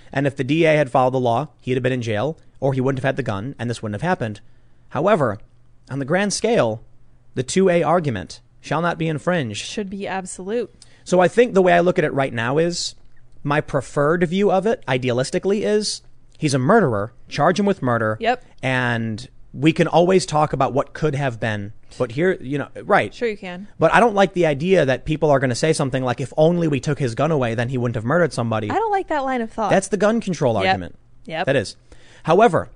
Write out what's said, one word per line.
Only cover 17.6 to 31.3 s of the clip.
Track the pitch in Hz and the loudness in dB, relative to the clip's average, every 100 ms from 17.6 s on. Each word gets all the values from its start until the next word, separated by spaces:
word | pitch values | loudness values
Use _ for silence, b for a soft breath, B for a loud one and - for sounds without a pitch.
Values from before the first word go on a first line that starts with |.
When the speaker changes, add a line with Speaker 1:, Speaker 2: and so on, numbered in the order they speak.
| 202 | 0
Speaker 1:
with | 190 | 0
murder, | 127 117 110 107 | 0 2 0 0
Speaker 2:
Yep. | 226 247 - - | -2 -4 -6 -8
Speaker 1:
and | 131 127 123 117 113 107 - - - | -2 0 0 -2 -4 -6 -12 -18 -16
we | - 151 | 0 0
can | 160 165 | 2 2
always | 156 175 190 - | 4 4 4 2
talk | 151 151 | 0 0
about | 135 131 | 0 0
what | 127 - | 0 -4
could | - 156 | -4 -4
have | 139 139 113 | -2 -4 -4
been. | 117 104 101 - - - | -4 -4 -8 -14 -18 -6
But | 123 | -4
here, | 117 185 175 | 0 0 -2
you | 123 143 | -4 -6
know, | - - 131 | -6 -10 0
right. | 196 107 | 0 0
Speaker 2:
Sure | - 240 | -4 -6
you | 208 | -6
can. | 190 180 202 - | -12 -14 -16 0
Speaker 1:
But | 160 | 2
I | 156 | 4
don't | 233 202 | 4 4
like | 196 | 2
the | 180 160 | 2 0
idea | 139 175 185 135 | 0 2 2 2
that | 127 | -2
people | - 156 156 | -4 0 2
are | 139 | 4
gonna | 131 117 | 2 0
say | 160 | 0
something | 156 139 131 | 0 -2 -2
like, | 127 117 | -2 -4
"If | 131 - | -4 2
only | 156 175 165 | 4 4 0
we | 139 | -2
took | - 143 | -2 -2
his | 127 113 | -2 -2
gun | 151 | 0
away, | 156 120 113 | 0 0 -2
then | 120 | -2
he | 131 | -2
wouldn't | 120 113 | -2 -2
have | 113 | 0
murdered | 170 160 | 2 0
somebody." | - 117 110 104 | 0 -2 -2 -2
Speaker 2:
I | 311 | -2
don't | 440 | -2
like | 392 - | -2 -2
that | 302 262 | -4 -2
line | 254 | -4
of | 220 | -6
thought. | - 202 | -4 0
Speaker 1:
That's | 175 - | 0 0
the | 196 | 0
gun | 208 226 | 0 0
control | 196 160 131 110 | -2 -2 0 2
Speaker 2:
Yep. | 92 | 0
Speaker 1:
argument. | 95 87 - _ - | -2 -4 -14 _ -20
Speaker 2:
Yep. | - | -12